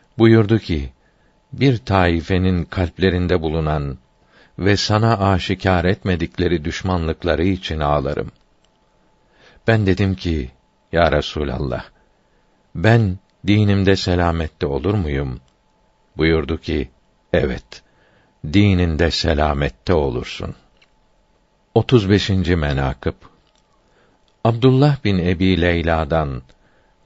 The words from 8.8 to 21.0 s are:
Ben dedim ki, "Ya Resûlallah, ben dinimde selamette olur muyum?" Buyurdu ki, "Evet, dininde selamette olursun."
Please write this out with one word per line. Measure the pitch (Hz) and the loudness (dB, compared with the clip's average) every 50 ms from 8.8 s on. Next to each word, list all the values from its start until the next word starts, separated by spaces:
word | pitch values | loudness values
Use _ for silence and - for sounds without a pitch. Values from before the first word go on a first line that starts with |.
| _ _ _ _ _ _ _ _ _ _ _ _ _ _ _ _ _ | _ _ _ _ _ _ _ _ _ _ _ _ _ _ _ _ _
Ben | - 113 110 107 | 0 0 2 2
dedim | 95 92 - 101 95 95 | 2 2 2 0 0 -2
ki, | 92 - 90 82 78 67 64 - _ _ _ _ _ _ _ - | -2 -4 -4 -4 -4 -4 -6 -12 _ _ _ _ _ _ _ 0
"Ya | 82 85 80 76 | 0 2 2 2
Resûlallah, | 73 71 - - 78 73 69 64 - 71 65 62 60 - - _ _ _ _ _ _ _ _ _ _ _ _ _ _ _ _ - | 0 -2 -4 -6 -6 -6 -6 -4 -6 -6 -6 -6 -8 -10 -14 _ _ _ _ _ _ _ _ _ _ _ _ _ _ _ _ -8
ben | - 82 107 117 120 113 98 92 95 _ _ _ _ - | -2 2 4 4 4 4 2 -2 -6 _ _ _ _ -2
dinimde | 92 104 104 107 101 101 98 98 92 95 | 0 2 2 4 2 2 2 4 2 2
selamette | 95 - 92 90 87 87 85 85 82 80 78 - - - | 2 2 0 0 2 2 0 0 -2 -4 -6 -8 -6 -6
olur | 71 69 69 65 90 107 | -4 -4 -2 -2 -2 -2
muyum?" | 107 87 76 71 69 71 69 62 - - _ _ _ _ _ _ _ _ _ _ _ _ _ - | -2 -2 -4 -4 -4 -6 -6 -8 -12 -14 _ _ _ _ _ _ _ _ _ _ _ _ _ -6
Buyurdu | - 76 80 80 80 73 67 82 80 | -2 0 2 2 2 0 -2 -6 -8
ki, | - - 80 73 65 - _ _ _ _ _ _ _ _ - | -6 -4 -4 -4 -4 -6 _ _ _ _ _ _ _ _ -2
"Evet, | 87 - 73 - - - _ - - _ _ _ _ _ _ _ _ _ _ _ _ - 73 73 | 0 0 -2 -4 -6 -12 _ -20 -20 _ _ _ _ _ _ _ _ _ _ _ _ -8 -2 2
dininde | 101 104 104 95 90 87 85 80 73 85 80 | 2 4 4 4 2 2 0 0 0 0 0
selamette | - - - 82 80 73 76 76 73 71 71 73 - _ - - 92 | 0 0 -2 0 0 2 0 0 0 -2 -2 -4 -6 _ -4 -2 0
olursun." | 80 71 67 60 60 58 - - - 95 95 - _ _ _ _ _ _ _ _ _ | 0 0 0 -4 -6 -8 -10 -12 -12 -12 -12 -12 _ _ _ _ _ _ _ _ _